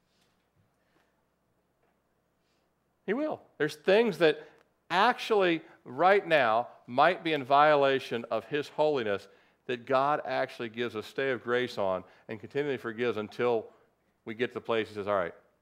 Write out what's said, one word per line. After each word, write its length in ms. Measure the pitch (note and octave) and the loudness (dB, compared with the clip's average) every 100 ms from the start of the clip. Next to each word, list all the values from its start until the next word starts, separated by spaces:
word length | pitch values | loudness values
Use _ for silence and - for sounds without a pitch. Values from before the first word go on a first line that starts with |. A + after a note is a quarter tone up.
| _ _ _ _ _ _ _ _ _ _ _ _ _ _ _ _ _ _ _ _ _ _ _ _ _ _ _ _ _ _ - | _ _ _ _ _ _ _ _ _ _ _ _ _ _ _ _ _ _ _ _ _ _ _ _ _ _ _ _ _ _ -6
He 80 | |
will. 260 | A#3+ D#4 - _ - | -4 -4 -6 _ -6
There's 180 | D3+ - | -6 -2
things 420 | - G3+ A#3 D#3+ | 2 4 4 2
that 300 | D#3+ D3 - _ _ _ - | 2 2 -6 _ _ _ -4
actually 720 | F3 A3+ A#3+ - G#3+ F3+ D#3+ - - | 2 2 0 0 2 2 0 -6 -20
right 420 | - B2 F3+ G3+ E3+ | -10 2 4 4 4
now 420 | D#3 A#2+ A2 A#2+ - - | 4 4 2 -2 -10 -4
might 380 | B2 D#3 F#3 | 2 4 2
be 80 | E3 | -2
in 100 | D3+ | -4
violation 800 | B2+ C#3+ D3+ D3 C#3 C3+ - A#2+ A#2+ | 2 6 6 6 4 2 -2 -8 -4
of 140 | A2+ | -6
His 240 | - D3 C#3 | -4 -6 -6
holiness 580 | - D3+ C#3 G#2+ G2 - _ _ _ - | -2 0 0 -2 -4 -6 _ _ _ -8
that 200 | B2 A#2 | -8 0
God 340 | C3 C#3 D3+ | 0 2 0
actually 440 | - C3 C3 - A#2 | -2 -4 -4 -6 -10
gives 260 | A2+ A#2+ | -6 -6
a 80 | G#2+ | -6
stay 280 | G#2 - C3+ | -8 -4 -4
of 120 | A#2+ | -4
grace 360 | A#2 B2 B2 A2+ | -2 -2 -2 -2
on 260 | F#2+ F#2 F2 _ - | -2 -2 -6 _ -14
and 100 | A2 | -14
continually 380 | A2 C#3 D3 B2+ | -8 -4 -4 -4
forgives 400 | A#2 A2 A#2+ G#2 | -6 -4 -4 -4
until 500 | G#2+ - A#2+ A2+ - - _ _ _ _ | -6 -2 0 -2 -4 -16 _ _ _ _
we 100 | - | -12
get 140 | A2 A#2+ | -6 -6
to 60 | |
the 60 | A2+ | -6
place 280 | A2 A2+ G#2 | -2 -2 -2
He 60 | |
says, 140 | G#2 G2 | -6 -2
"All 80 | G2+ | -2
right, 180 | E2+ - _ _ | -2 -8 _ _